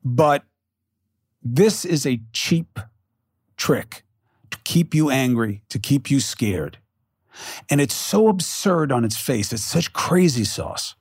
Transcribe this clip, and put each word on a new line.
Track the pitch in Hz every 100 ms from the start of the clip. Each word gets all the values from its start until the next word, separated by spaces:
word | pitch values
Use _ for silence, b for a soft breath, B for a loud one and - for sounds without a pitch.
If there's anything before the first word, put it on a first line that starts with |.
But | 131 123 151 143 _ _ _ _ _ _ _ _ _ _
this | 120 123 214 208 -
is | 160 139
a | 120 110
cheap | - - 165 165 - - _ _ _ _ _ _ _
trick | - 131 - - _ _ _ _ _
to | -
keep | - 170 165 156
you | 151
angry, | 131 127 120 110 101 _
to | 110
keep | - 139 -
you | 139
scared. | - - 110 87 73 - _ _ _ _ _ B B B B
And | 143
it's | 143
so | - - 202 220
absurd | 190 160 - 202 175 151
on | 127 113
its | 110
face, | - 120 101
it's | 113
such | - 165 165
crazy | - - 175 185 120
sauce | 101 - - - - -